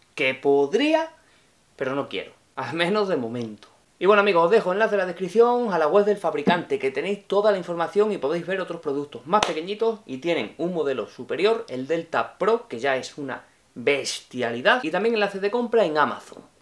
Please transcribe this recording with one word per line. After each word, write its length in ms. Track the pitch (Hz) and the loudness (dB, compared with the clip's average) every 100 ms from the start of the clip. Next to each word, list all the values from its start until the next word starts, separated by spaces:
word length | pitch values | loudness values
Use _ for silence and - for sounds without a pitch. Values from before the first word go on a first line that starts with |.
| _ | _
que 180 | - 135 | -4 -2
podría, 760 | 127 143 139 139 196 294 311 320 - _ _ _ _ _ - | 0 4 4 4 2 2 2 0 -10 _ _ _ _ _ -8
pero 180 | 127 | -4
no 140 | 139 - | -4 -4
quiero, 240 | 95 - - _ - | -6 -10 -14 _ -10
al 180 | 123 | -6
menos 320 | 160 170 214 202 | -2 0 2 0
de 100 | 160 | -2
momento. 520 | 117 123 113 104 - _ _ - | -2 -6 -8 -12 -20 _ _ -2
Y 40 | 180 | 4
bueno, 140 | 208 | 4
amigos, 260 | 202 170 170 | 6 4 4
os 40 | |
dejo 220 | 185 180 | 4 2
enlace 220 | 185 220 | 0 2
en 60 | 202 | 0
la 60 | 185 | -2
descripción 680 | 175 185 202 233 247 240 | -4 0 4 4 4 0
a 40 | 175 | 2
la 80 | 151 | 4
web 200 | 190 208 | 4 4
del 100 | 202 | 2
fabricante, 600 | 170 151 143 175 - 135 | -2 -2 2 0 0 -2
que 120 | 135 | -2
tenéis 380 | 135 170 202 - | -2 -4 -6 -2
toda 240 | 196 214 | 0 2
la 60 | 196 | 2
información 540 | 175 170 165 202 214 | -2 -4 -2 2 0
y 40 | 190 | 0
podéis 300 | 135 170 165 | -2 -2 -4
ver 120 | 190 | -6
otros 220 | 180 170 | -6 -8
productos 460 | 151 139 143 117 147 | -6 -6 -6 -10 -2
más 180 | 208 | 0
pequeñitos 560 | 180 156 175 208 226 214 - | 2 -2 -6 -2 -2 -2 -8
y 120 | 131 | -6
tienen 360 | 170 160 104 - | -2 0 -2 -4
un 160 | 165 | -4
modelo 340 | 175 139 127 101 | -2 -2 -2 -6
superior, 600 | - 120 127 196 226 - | -10 -8 0 0 0 -4
el 180 | 127 135 | -8 -4
Delta 520 | 165 165 180 175 - | -4 -2 -4 -4 -2
Pro, 280 | 190 233 - | 0 0 -2
que 120 | - | -4
ya 180 | 139 131 | -2 -2
es 220 | 123 - | -4 -10
una 240 | 139 113 - _ _ | -10 -10 -14 _ _
bestialidad, 1080 | - 120 139 123 - - 127 117 117 151 247 | -4 0 0 -2 -8 -10 -6 -4 0 2 2
y 60 | 160 | 0
también 260 | 180 220 226 | -2 0 0
enlace 220 | 202 202 | -2 -2
de 120 | 202 | -4
compra 340 | 240 233 233 | -2 0 2
en 140 | 185 151 | 2 2
Amazon. 400 | 139 - - - - _ | 0 -2 -12 -20 -20 _